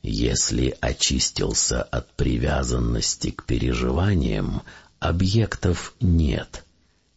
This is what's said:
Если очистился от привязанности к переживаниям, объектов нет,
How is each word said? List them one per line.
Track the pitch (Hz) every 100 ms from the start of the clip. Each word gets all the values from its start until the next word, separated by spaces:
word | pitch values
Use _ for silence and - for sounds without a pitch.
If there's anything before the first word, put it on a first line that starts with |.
Если | - 53 58 58 - 55 65 -
очистился | 57 - - 65 - - 50 - - 60
от | - 62 -
привязанности | - 62 60 62 57 64 62 58 58 55 - -
к | - -
переживаниям, | 60 62 58 62 69 98 95 62 52 50 - - - - _
объектов | 82 85 95 110 107 - 90 87 - -
нет, | 90 82 78 87 - - - _ _ _ _